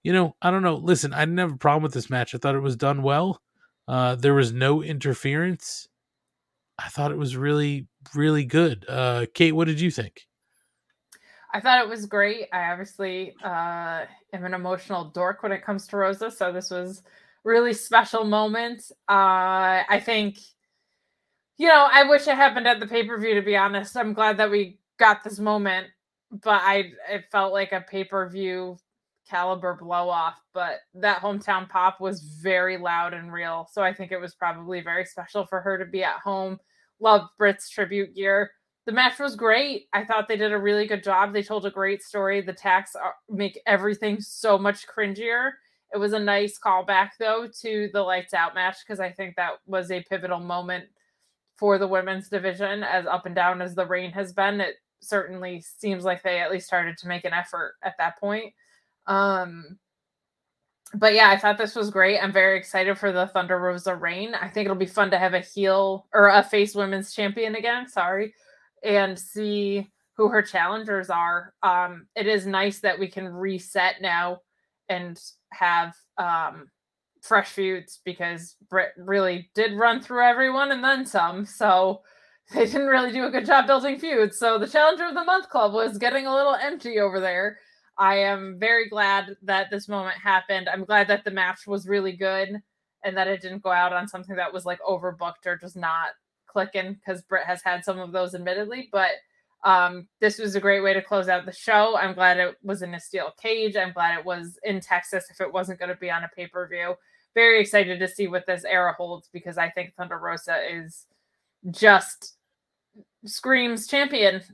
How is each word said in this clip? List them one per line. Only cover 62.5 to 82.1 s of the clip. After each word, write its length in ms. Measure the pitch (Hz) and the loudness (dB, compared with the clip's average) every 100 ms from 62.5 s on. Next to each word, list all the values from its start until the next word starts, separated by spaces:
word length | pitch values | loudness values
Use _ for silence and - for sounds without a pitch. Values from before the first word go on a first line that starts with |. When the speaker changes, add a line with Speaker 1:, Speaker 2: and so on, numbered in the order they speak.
| 190 | 4
Speaker 2:
excited 400 | 185 196 190 196 | -2 -2 0 0
for 140 | 202 | -2
the 140 | 180 190 | 0 0
Thunder 300 | 190 180 180 | -2 -2 0
Rosa 360 | 180 180 190 | -2 -2 -4
reign. 400 | 175 170 175 220 | -4 -4 -6 -8
I 140 | 233 196 | -8 -6
think 180 | 214 202 | -4 -2
it'll 100 | 190 | -2
be 100 | 185 | -2
fun 240 | 214 196 | 0 2
to 80 | 185 | 2
have 160 | 185 | 2
a 60 | 180 | 0
heel 680 | 185 202 196 190 196 196 - | -4 -2 2 2 2 -2 0
or 160 | 214 202 | 6 8
a 140 | 202 | 8
face 320 | 202 208 208 | 6 2 2
women's 380 | 202 196 196 202 | 0 -2 -4 -6
champion 440 | - 202 214 220 220 | -4 -4 -2 -4 -4
again, 320 | 233 240 254 | -4 -4 -4
sorry, 460 | 196 180 190 214 - _ _ _ _ | -2 -2 -2 -4 -10 _ _ _ _
and 340 | 214 202 190 180 | 0 2 2 -4
see 720 | - 208 214 208 202 196 196 _ _ - | -10 -6 -4 -2 -2 -4 -6 _ _ 0
who 120 | 214 | 2
her 140 | 214 | 4
challengers 680 | 202 185 175 220 214 196 185 | 2 0 0 -2 -4 -4 -2
are. 440 | 175 170 175 180 _ | -2 0 -2 -6 _
Um, 440 | 196 180 180 170 - | 0 2 0 -6 -12
it 120 | 226 208 | -4 -2
is 180 | 208 190 | -2 0
nice 340 | 196 202 196 | -2 -2 -2
that 180 | 202 180 | -2 -2
we 100 | 185 | -4
can 200 | 190 185 | -8 -12
reset 720 | 180 196 185 - 196 185 - | -8 -6 -6 -6 -2 0 0
now 420 | 185 170 175 180 _ _ _ _ - | -2 -2 -2 -6 _ _ _ _ -8
and 320 | 180 175 170 - - _ | -6 -8 -14 -20 -20 _
have, 440 | - 175 170 170 - _ - | -2 2 2 0 -6 _ -6
um, 520 | 175 165 160 156 151 _ _ _ _ _ | -2 -2 -4 -8 -20 _ _ _ _ _
fresh 280 | - 214 196 | 2 2 2
feuds, 500 | - 190 185 170 - | -2 -2 -4 -8 -16
because 520 | 180 175 170 170 170 _ - | -12 -8 -8 -8 -14 _ -4
Britt 240 | 185 - - | -2 -2 -4
really 540 | 180 196 185 180 175 | -2 0 0 -2 -6
did 200 | - 220 | -2 -2
run 260 | 202 233 247 | 4 2 2
through 240 | - 247 | -2 2
everyone 480 | 247 240 262 262 277 | 4 4 2 0 0
and 100 | 262 | 0
then 200 | 262 269 262 | 0 0 0
some. 380 | 196 170 180 202 | 0 0 -2 -10
So 560 | - 208 185 190 202 _ | 0 4 4 4 -2 _